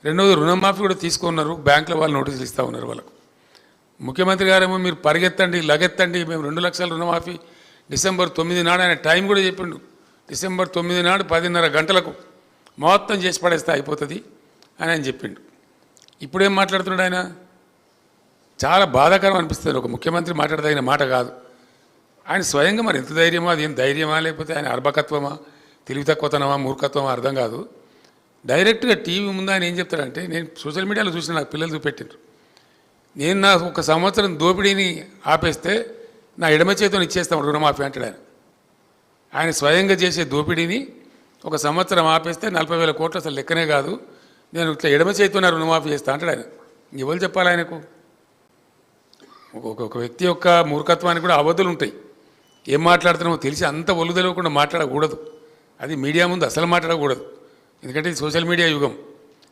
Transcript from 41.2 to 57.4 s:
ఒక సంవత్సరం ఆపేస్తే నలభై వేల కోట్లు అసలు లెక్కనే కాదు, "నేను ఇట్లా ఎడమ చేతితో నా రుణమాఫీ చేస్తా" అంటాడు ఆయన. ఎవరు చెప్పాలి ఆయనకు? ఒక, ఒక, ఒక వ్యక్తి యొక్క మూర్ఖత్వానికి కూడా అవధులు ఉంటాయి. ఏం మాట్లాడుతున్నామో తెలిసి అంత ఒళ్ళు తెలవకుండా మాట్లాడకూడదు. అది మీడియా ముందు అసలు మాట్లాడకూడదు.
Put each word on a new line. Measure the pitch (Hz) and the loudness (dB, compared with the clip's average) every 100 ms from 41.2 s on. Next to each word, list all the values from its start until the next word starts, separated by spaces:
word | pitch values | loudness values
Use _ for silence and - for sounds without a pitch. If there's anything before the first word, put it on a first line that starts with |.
| _ _ | _ _
ఒక | - 156 | -6 -4
సంవత్సరం | 147 160 185 185 160 | -2 0 2 2 4
ఆపేస్తే | 160 165 165 220 | 2 0 -6 -2
నలభై | 180 160 165 | -2 0 0
వేల | 165 | 0
కోట్లు | 151 160 175 | 0 -4 -4
అసలు | 160 | -6
లెక్కనే | 139 135 165 160 | -6 -2 -2 2
కాదు, | 147 139 220 - - _ _ _ | 0 0 -8 -12 -20 _ _ _
"నేను | 165 165 | -4 -4
ఇట్లా | 151 160 | 0 2
ఎడమ | 143 170 | 4 4
చేతితో | 202 202 202 | 4 2 4
నా | 185 | 2
రుణమాఫీ | 165 160 165 151 | 2 2 0 0
చేస్తా" | 147 139 | -4 -2
అంటాడు | 139 165 | -2 -2
ఆయన. | 127 117 - - _ _ 139 | -4 -8 -20 -20 _ _ -8
ఎవరు | 135 175 | -6 -2
చెప్పాలి | 180 190 180 | -2 0 2
ఆయనకు? | 175 170 165 151 _ _ _ _ _ _ _ _ _ _ _ _ _ - - - | 2 -2 -10 -16 _ _ _ _ _ _ _ _ _ _ _ _ _ -20 -20 -20
ఒక, | 113 117 | -14 -12
ఒక, | 110 | -8
ఒక | 110 120 | -8 -6
వ్యక్తి | 120 120 | -8 -2
యొక్క | 180 170 180 | -2 0 4
మూర్ఖత్వానికి | 170 160 147 147 170 175 170 | 4 4 -2 0 0 0 -2
కూడా | 170 | 2
అవధులు | 156 151 170 185 | 2 4 2 0
ఉంటాయి. | 165 123 - - - _ _ _ _ - | 0 -6 -6 -20 -20 _ _ _ _ -2
ఏం | 139 | 2
మాట్లాడుతున్నామో | 170 175 175 165 170 165 | 4 4 4 2 0 -2
తెలిసి | 135 151 | -2 -2
అంత | 170 151 170 | -4 -4 -2
ఒళ్ళు | 175 165 | -2 0
తెలవకుండా | 175 185 175 170 | 0 -2 -2 -2
మాట్లాడకూడదు. | 143 147 170 147 139 156 - - - - _ _ _ | 2 0 0 -2 0 -2 -4 -14 -20 -20 _ _ _
అది | 135 151 | -8 -6
మీడియా | 135 156 175 | -2 2 2
ముందు | 180 | 0
అసలు | 143 147 170 | -2 -2 0
మాట్లాడకూడదు. | 175 165 165 143 127 - - | 0 0 -2 0 -2 -8 -20